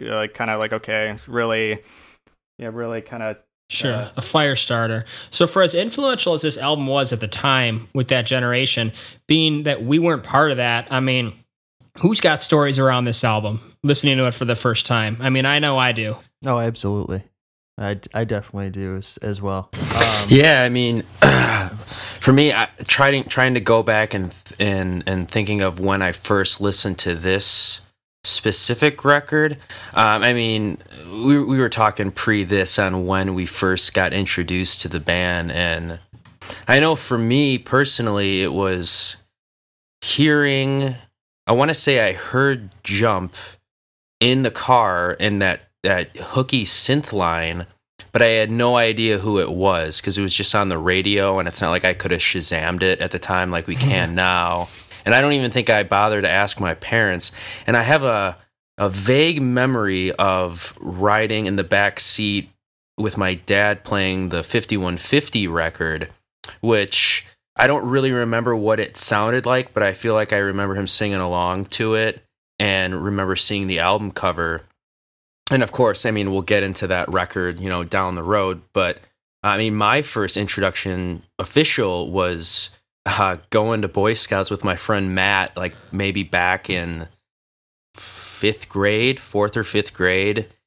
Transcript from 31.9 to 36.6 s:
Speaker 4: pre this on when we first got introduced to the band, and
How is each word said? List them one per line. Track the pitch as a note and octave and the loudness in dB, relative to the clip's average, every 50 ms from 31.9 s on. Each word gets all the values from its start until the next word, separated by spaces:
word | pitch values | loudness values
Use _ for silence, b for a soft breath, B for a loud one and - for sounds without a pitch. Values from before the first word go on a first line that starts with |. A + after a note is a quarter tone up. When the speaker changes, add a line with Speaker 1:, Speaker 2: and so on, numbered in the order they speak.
| - - G2+ F#2+ | 2 0 -4 -4
Speaker 4:
pre | - - - A2+ G#2+ G#2 F#2+ | -4 -2 0 0 2 2 2
this | F2 G2+ G2 F#2 - - | 0 2 0 2 0 0
on | - G2+ F#2+ F#2 F#2 F2+ | 0 0 0 0 -2 0
when | F#2 F#2+ F#2+ F#2+ F#2+ F#2 | 0 0 0 0 0 -2
we | F#2 F2+ | -4 -4
first | E2+ - - G2 F#2 F#2 E2+ - - - | -6 -4 -2 0 0 2 2 0 0 2
got | G2 F#2 E2+ | 0 0 0
introduced | - G2 F#2+ - - F2+ F2 E2 F2+ F2+ F#2 - - - | 0 -2 -2 -2 -2 -4 -2 -2 -2 -2 -2 -2 -2 -4
to | - E2+ | -4 -6
the | F2 E2 | -6 -6
band, | D2+ - E2+ F2+ F2+ F2+ F2 F2 E2 E2+ | -2 -2 -2 0 0 0 -2 -2 -4 -4
and | C2+ E2+ F2 E2+ E2 E2 E2 E2+ E2 E2+ - _ - - _ - - - B B B B | -4 -2 -2 -2 -2 -4 -6 -8 -10 -12 -16 _ -20 -20 _ -20 -20 -20 B B B B